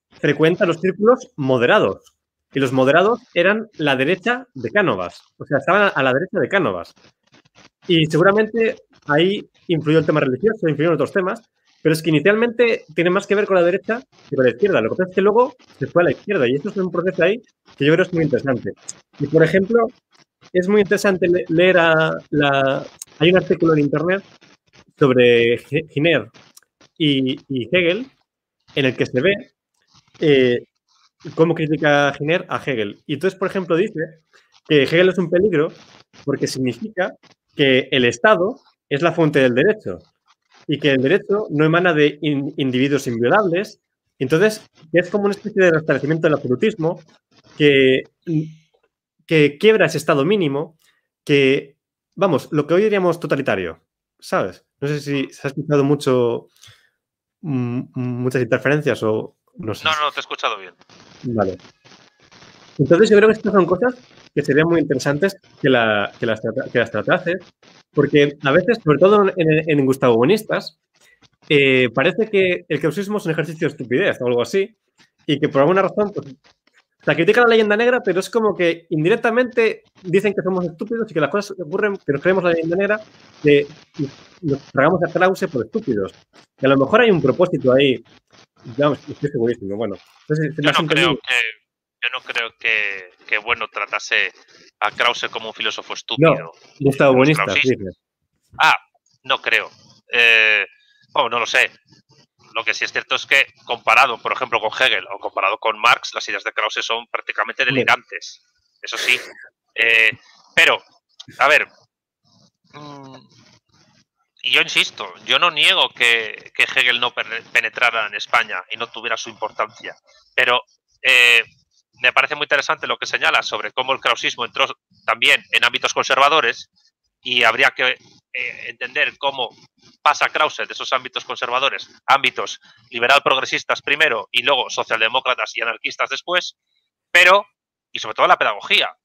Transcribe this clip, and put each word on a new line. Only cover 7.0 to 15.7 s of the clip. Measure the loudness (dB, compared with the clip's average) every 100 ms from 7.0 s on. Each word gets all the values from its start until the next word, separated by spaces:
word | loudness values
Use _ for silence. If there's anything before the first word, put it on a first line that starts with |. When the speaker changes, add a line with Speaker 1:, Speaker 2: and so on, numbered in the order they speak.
| _ _ _ _ _ _ -20 _ 0
Speaker 1:
Y | 2 2
seguramente | 2 4 2 0 -2 -2 -4 _ _ -2
ahí | 2 2 -2 -8 _ -4
influyó | -2 2 2
el | 2
tema | 0
religioso, | 0 0 -2 0 -2
influyeron | 0 0 0
otros | -2
temas, | -2 -4 -6 _ _ _ _
pero | 0
es | 0
que | 2
inicialmente | 2 4 2 0 2 0 0 -4
tiene | -2 0
más | 0 0
que | -2
ver | 2
con | 2
la |
derecha | 2 0 -4 -8 -10 _ -6
que | 0
con | 2
la |
izquierda. | 2 2 2
Lo | 0
que | -2
pasa | -4
es | 0
que |
luego | 2 2 0 -4 _